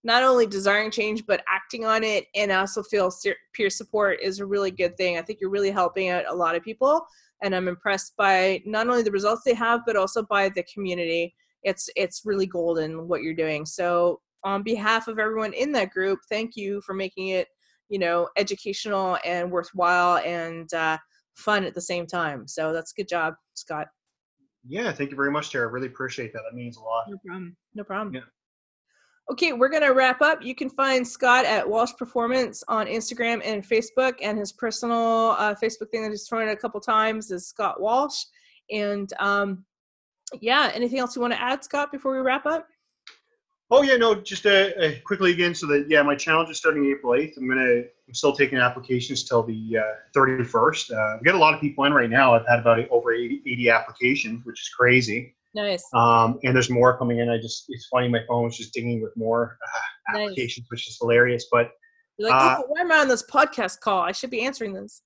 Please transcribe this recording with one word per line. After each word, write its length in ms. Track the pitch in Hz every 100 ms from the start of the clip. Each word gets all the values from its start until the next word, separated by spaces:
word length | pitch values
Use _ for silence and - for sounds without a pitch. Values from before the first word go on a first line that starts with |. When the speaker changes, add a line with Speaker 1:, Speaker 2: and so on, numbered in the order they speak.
Speaker 1:
not 200 | 233 240
only 240 | 262 247 226
desiring 440 | 196 196 202 220
change, 360 | 226 214 220 214
but 180 | 196 -
acting 380 | 190 - 240
on 180 | 220 226
it, 240 | 220 208 -
and 160 | 202 208
also 320 | 190 196 214
feel 280 | 202 208 185
ser-, 260 | 185 202 - _
peer 160 | - 202
support 500 | - 226 214 202 180
is 180 | 196 196
a 60 | 196
really 240 | 202 196
good 260 | 185 180 180
thing. 220 | 185 170
I 40 |
think 180 | 165 214
you're 100 | 190
really 200 | 202 196
helping 380 | 196 175 196 190
out 160 | 180 -
a 80 |
lot 200 | 170 165 170
of 60 |
people, 420 | 220 220 269 311 330 _ _ _
and 120 | 196
I'm 140 | 185 185
impressed 480 | 175 - 190 - -
by 460 | 202 190 190 185
not 240 | 202 214 233
only 140 | 247
the 100 | 220
results 300 | 202 208 233
they 100 | 269
have, 280 | 226 233 233 233
but 80 |
also 280 | 214 190 233
by 260 | 214 202 196
the 140 | 196
community. 680 | - - 190 175 165 165 170 _ _ _
It's, 280 | 196 185 -
it's 280 | - 175 -
really 220 | 214 196 185
golden 600 | 180 170 165 156 160 165
what 140 | 160
you're 120 | 160
doing. 320 | 160 156 151 156
So 560 | - 175 175 175 - _ _
on 200 | 196 196
behalf 440 | 208 226 214 226 226
of 120 | 220
everyone 340 | 220 220 214
in 180 | - 277
that 180 | 269 190
group, 280 | 190 190 190 _
thank 260 | 220 226 226
you 240 | 196 202
for 140 | 196
making 340 | 190 190 - 190
it, 180 | 185 - _ _ _ _
you 80 | 202
know, 300 | 175 175 170 -
educational 800 | 202 196 214 202 220 196 190 180
and 260 | - 175 180
worthwhile 640 | 180 170 190 175 180 175 175
and, 480 | - 170 165 165 160
uh, 240 | 165 160 160 _ _ _
fun 300 | _ - 208
at 100 | 185
the 60 | -
same 260 | 175 175 165
time. 400 | 175 160 139 135
So 280 | - 156
that's 180 | 165 160
a 20 | -
good 80 | 190
job, 240 | 175 160 160 _
Scott. 320 | - - 151 151 _ _ _ _ _ _ _ 123
Speaker 2:
Yeah, 240 | 170 233
thank 180 | 143 139
you 60 | 139
very 140 | 139
much, 200 | 147 147
Tara. 160 | 135 117
Really 180 | 123 127
appreciate 440 | 123 131 131 113
that. 80 | 110 110
That 80 |
means 220 | 120 120 113
a 40 |
lot. 260 | 113 113 113
Speaker 1:
No 80 | 196
problem. 320 | 185 185 175 180 _
No 100 | 208
problem. 300 | 202 196 214
Speaker 2:
Yeah. 60 | 131 120 _ _ _ _ _ _ _ _ _ -
Speaker 1:
Okay, 240 | 262 339
we're 160 | 247 262
gonna 240 | 311 294
wrap 260 | 262 262 254
up. 220 | 294 254
You 120 | 233
can 140 | 254 269
find 400 | - 269 262 240
Scott 380 | - 254 247 262
at 200 | 214 -
Walsh 260 | 220 240 -
Performance 640 | 240 247 233 262 247 - -
on 180 | 220 214
Instagram 540 | 226 220 247 233 233
and 180 | 208 214 196
Facebook, 500 | 220 226 - 262 247
and 160 | 202 214
his 160 | 202
personal, 800 | - 233 220 240 233 226 226 226 -
uh, 160 | 208
Facebook 360 | 208 220 226 214
thing 120 | 226
that 80 | 220
he's 180 | 208 -
thrown 200 | 226 220
out 40 |
a 40 | 214
couple 240 | 226 208
times 500 | 220 220 220 220 214
is 160 | 180 -
Scott 340 | - 202 -
Walsh. 440 | 208 247 294 - - _ _ _ _
And, 400 | 214 208 202 196 -
um, 460 | 202 202 202 190 _ _ _ _ _ _ - 254
yeah, 280 | 220 269 254
anything 240 | - 240 262
else 180 | 247 254
you 60 |
wanna 140 | 240 233
add, 280 | 247 269
Scott, 260 | - 285 294
before 200 | 277 269
we 60 | 262
wrap 240 | 262 277
up? 220 | 294 320 - _ _ _ - _ _ _ _ _ _
Speaker 2:
Oh, 100 | 254
yeah, 160 | 277 254
no, 180 | 226 202
just, 280 | - 196
uh, 240 | 208 196 196 202
uh, 120 | 160 127 -
quickly 240 | 190 190
again, 240 | 175 175
so 120 | 170 156
that, 180 | 143 143
yeah, 140 | 156
my 120 | 143
challenge 360 | 139 - 160 165
is 80 | 151
starting 260 | 160 151 139
April 240 | 139 123
eighth. 240 | 123 156 -
I'm 100 | 127
gonna, 360 | 131 127 120 120 _ _
I'm 60 |
still 200 | 117 147
taking 240 | 139 135 135
applications 640 | 123 123 - 127 120 131
till 180 | - 117
the, 340 | 117 110 110 113
uh, 40 | 107 110 -
thirty-first. 800 | 139 131 131 120 113 131 151 -
Uh, 260 | 110 107 110
we 60 |
got 120 | 135 190
a 20 |
lot 160 | 156
of 60 | 156
people 240 | 147 139
in 100 | 139
right 160 | 147 120
now. 240 | 123 131
I've 120 | 117 117
had 120 | 120
about 280 | 113 113 120
over 240 | 120 120
eighty, 260 | 117 120 139 135
eighty 240 | 123 120
applications, 760 | 113 - - 123 143 110 117
which 160 | 123 113
is 80 | - -
crazy. 580 | 123 127 117 110 127 _ _
Speaker 1:
Nice. 300 | 208 208 180 -
Speaker 2:
Um, 440 | 117 117 117 113 175
and 100 | 127
there's 140 | 127 120
more 300 | 123 123 123
coming 200 | 120 117
in. 100 | 120
I 80 | 117
just, 260 | 113 - -
it's 180 | 123 -
funny, 220 | 127 123
my 120 | 120 117
phone 160 | 120
was 120 | 117 117
just 160 | 110
dinging 260 | 123 120 117
with 140 | 110 -
more, 400 | 113 117 117 - -
uh, 460 | 113 - - - 208
Speaker 1:
Nice. 40 | 208
Speaker 2:
applications, 380 | 180 120 127 120
which 160 | 117 -
is 100 | -
hilarious. 480 | 117 120 123 120 -
But, 220 | 120 117 - _ _ _ -
Speaker 1:
You're 100 | 214
like, 120 | 240
Speaker 2:
uh, 140 | 262 262
Speaker 1:
"Oh, 40 | 254
why 120 | 302
am 100 | 349
I 40 | 320
on 100 | 277
this 140 | 247
podcast 580 | - 285 294 - 208 -
call? 220 | - 190
I 100 | 170
should 180 | 190 254
be 120 | 247
answering 320 | 247 277 214
this." 260 | 190 208 -